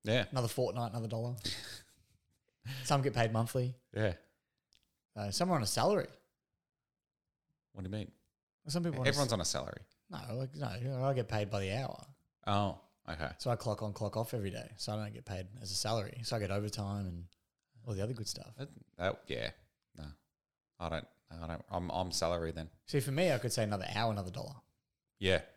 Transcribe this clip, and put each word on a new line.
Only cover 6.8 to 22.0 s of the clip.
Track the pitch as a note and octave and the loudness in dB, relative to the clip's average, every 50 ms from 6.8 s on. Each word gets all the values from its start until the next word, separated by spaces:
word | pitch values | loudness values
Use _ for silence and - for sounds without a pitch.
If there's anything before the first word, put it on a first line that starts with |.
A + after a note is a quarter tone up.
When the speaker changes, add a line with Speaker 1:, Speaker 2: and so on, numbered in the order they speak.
| _ _ _ _ _ _ _ _ _ _ _ _ _ _ _ _ _ _ | _ _ _ _ _ _ _ _ _ _ _ _ _ _ _ _ _ _
Speaker 1:
What | _ - F#2 | _ -10 -8
do | F#2 | -6
you | G2+ | -4
mean? | G#2+ F#2+ - - _ _ _ _ _ _ _ _ _ _ | -4 -6 -8 -10 _ _ _ _ _ _ _ _ _ _
Speaker 2:
Some | D#3 C#3 F3 E3+ | -2 -2 0 0
people | - - C3 | 0 0 4
on | B2+ | 4
a | C3+ | 4
Speaker 1:
Everyone's | C#3+ C#3+ C#3 A#2+ | 6 6 4 4
Speaker 2:
s- | A2+ | 4
Speaker 1:
on | G2 | 2
a | - | 2
salary. | - - C2+ C2+ - - - - _ _ _ _ _ | 0 0 -2 -2 -4 -8 -10 -14 _ _ _ _ _
Speaker 2:
No, | F#3 D3+ B2 A#2 A2 | -12 -10 -8 -6 -4
like, | B2 C3+ C3 C#3+ | -4 -4 -6 -4
no, | D3 C#3+ A#2 F#2+ A2 A#2+ C3 C3+ B2+ C3 | -4 -4 -4 -4 -4 -4 -4 -2 0 2
I | C#3 C3+ | 2 2
get | B2+ A2+ | 2 0
paid | - A2+ G#2+ G#2+ F#2+ | 0 0 0 0 2
by | G2+ G2+ | 0 0
the | G2 F#2+ G2 | 0 0 0
hour. | B2+ C3+ - - - - - - _ _ _ _ _ - | 0 -2 -4 -6 -8 -14 -20 -20 _ _ _ _ _ 0
Speaker 1:
Oh, | G2+ G2+ G2+ G#2 G2 - - - _ _ _ _ - | 2 4 4 4 2 0 -4 -12 _ _ _ _ -8
okay. | E2 D#2 D#2+ C2+ - - | -6 -4 -4 -4 -4 -4
Speaker 2:
So | - B2+ | 0 0
I | A#2+ | 0
clock | - - A#2+ G#2 G2 | 0 0 -2 -2 -2
on, | A2 G#2+ G2 | -2 -6 -4
clock | - A2+ G2+ - | -2 -4 -2 0
off | A2 A2 - - | -2 -2 -2 -2
every | A#2 G2+ G2 | -2 -2 -2
day. | F2+ - - - G#2+ | -4 -6 -10 -10 -10
So | - - - G#2 | -8 -4 -4 -2
I | |
don't | G#2+ G#2+ G#2 G#2+ | -2 -4 -6 -8
get | A#2 C3 | -12 -8
paid | - G2+ F#2 F#2 F#2 G#2 C3 | -8 -6 -6 -6 -8 -12 -12
as | - F#2+ | -10 -4
a | G2 | -4
salary. | F#2+ - G#2+ A2+ A2+ G2 - - B2+ A#2 | -2 0 2 2 0 0 -2 -6 -8 -4
So | - B2 | -2 -2
I | A2+ | 0
get | G2+ F#2 | 0 0
overtime | G2 G#2 G#2 G#2+ - G#2+ G2+ G2 G2+ G2+ G2 | 0 0 0 -2 -2 -2 -2 -2 0 -2 -2
and | F#2 F2 F2 F2 F2 _ _ _ _ _ _ _ _ _ A#2 A2+ | -2 -4 -6 -10 -12 _ _ _ _ _ _ _ _ _ -14 -6
all | B2 G#2 | -4 -2
the | F#2+ G2 | -2 0
other | A2+ C3 | -2 -2
good | A#2 G#2+ | -4 -4
stuff. | - - - - - A#2 | -6 -6 -8 -8 -14 -12
Speaker 1:
That, | - C#3 C#3+ - - - _ _ | -12 -12 -12 -12 -20 -20 _ _
that, | - F2 F#2+ - - - | 0 0 0 0 0 -6
yeah. | - C#2 A#1+ A1+ A1 - - - _ _ _ _ _ _ | -6 -4 -4 -4 -4 -6 -10 -20 _ _ _ _ _ _
No. | - D2+ D2 C#2+ _ _ _ _ _ _ _ _ _ _ _ _ _ | -12 -12 -12 -12 _ _ _ _ _ _ _ _ _ _ _ _ _
I | E2+ E2 | -4 -2
don't, | E2 D#2 - - _ _ _ _ D2 E2+ E2 | -2 -2 -4 -8 _ _ _ _ -12 -8 -6
I | |
don't, | E2 E2 - - - | -6 -6 -8 -8 -4
I'm, | F#2 F2+ F2+ E2+ | -2 -2 -2 0
I'm | - F2 | 0 0